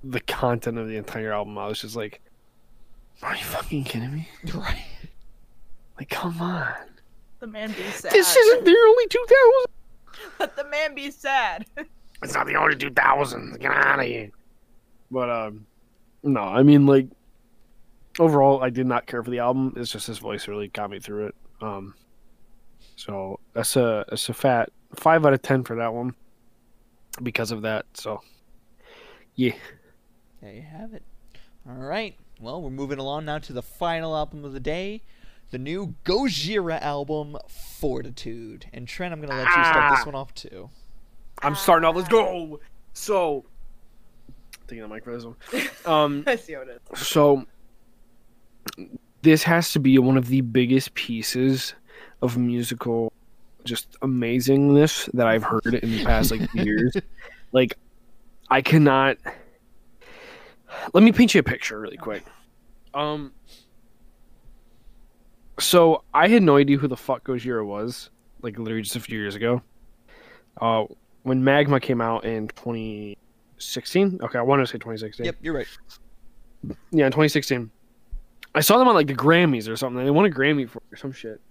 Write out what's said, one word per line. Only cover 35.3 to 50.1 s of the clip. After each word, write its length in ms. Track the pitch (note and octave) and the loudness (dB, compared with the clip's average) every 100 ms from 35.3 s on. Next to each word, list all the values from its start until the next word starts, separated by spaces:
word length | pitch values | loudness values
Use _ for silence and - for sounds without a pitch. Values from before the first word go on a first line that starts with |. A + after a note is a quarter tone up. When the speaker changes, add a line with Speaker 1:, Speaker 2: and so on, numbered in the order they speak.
| - - | -20 -16
Speaker 2:
the 80 | C3 | -12
new 360 | C3+ F3+ G3 F3 | -8 -8 -8 -10
Gojira 760 | - G3 C4+ D#3 D3+ G#3+ F3 D#3+ | -2 0 0 -4 -4 -2 -2 -4
album, 560 | D3 D3 C#3+ D3+ D3 D3 - | -4 -6 -4 -6 -6 -12 -16
Fortitude. 1200 | - - - D3+ C3 C3 B2+ B2 A#2 A2 A2 - | -14 -14 -6 -4 -4 -8 -12 -12 -12 -14 -18 -18
And 160 | - B2 | -16 -16
Trent, 240 | - F3+ | -10 -10
I'm 80 | D#3+ | -8
gonna 160 | D3 C3 | -8 -4
let 100 | D3 | 0
you 180 | F3 | 2
start 260 | E3+ D#3 D3 | 4 4 4
this 100 | C3+ | 2
Speaker 1:
Ah. 40 | B2 | 0
Speaker 2:
one 80 | |
off 180 | C#3 C3+ | -8 -12
too. 380 | - - F#2 G2 - - - - - - - | -16 -18 -18 -20 -20 -20 -18 -18 -20 -20 -4
Speaker 1:
I'm 120 | C#3+ | -4
starting 320 | D3 - E3 E3 | -2 4 4 4
off. 80 | |
Let's 140 | E3 F3 | 0 2
Speaker 3:
Ah. 40 | |
Speaker 1:
go. 480 | A3+ F#3+ F3+ D#3+ D3 - - - | 2 2 -4 -10 -14 -16 -20 -18
So, 500 | - - G3+ E3+ C#3+ - - - - - - - - - - - - - | -14 -4 0 0 -4 -8 -16 -16 -16 -20 -20 -20 -20 -20 -20 -20 -20 -18
taking 140 | A#2 | -16
the 80 | G#2+ | -14
mic 160 | A2 | -14
for 100 | G#2+ | -12
this 100 | A#2+ | -14
one. 120 | A#2 A#2 - C4 C#4+ - | -14 -20 -10 -8 -8 -8
Speaker 3:
<laughs> 0 | |
Speaker 1:
Um, 400 | F3 D#3 D3 C#3+ D3+ | 0 2 2 -2 -4
Speaker 3:
I 100 | A#3 | -6
see 180 | - | -6
how 80 | D3 | -18
it 180 | C3 A#2+ - | -18 -20 -16
is. 140 | - - | -10 -2
Speaker 1:
so, 380 | D#3 D3 C#3 - _ - _ _ _ - _ - _ _ _ - - F#2 - _ _ | 4 6 4 0 _ -20 _ _ _ -20 _ -20 _ _ _ -16 -16 -18 -20 _ _
this 220 | D#3+ D#3 | 4 4
has 300 | E3 E3+ E3+ | 4 0 0
to 60 | D#3+ | 0
be 200 | C3 C3 | 4 6
one 180 | B2+ | 6